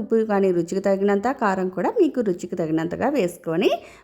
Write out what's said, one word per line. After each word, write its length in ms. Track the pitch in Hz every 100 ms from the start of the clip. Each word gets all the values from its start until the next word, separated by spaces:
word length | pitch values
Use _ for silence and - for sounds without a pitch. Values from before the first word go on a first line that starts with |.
ఉప్పు 220 | 208 226 220
కానీ 180 | 196 190 175
రుచికి 260 | 170 190 196
తగినంత, 400 | 196 202 202 226 277
కారం 260 | 214 190 185 185
కూడా 140 | 240 440
మీకు 180 | 320 254 214
రుచికి 280 | 180 180 185
తగినంతగా 480 | 160 160 165 165 220 294
వేసుకొని 520 | 175 175 - 165 226 659 - -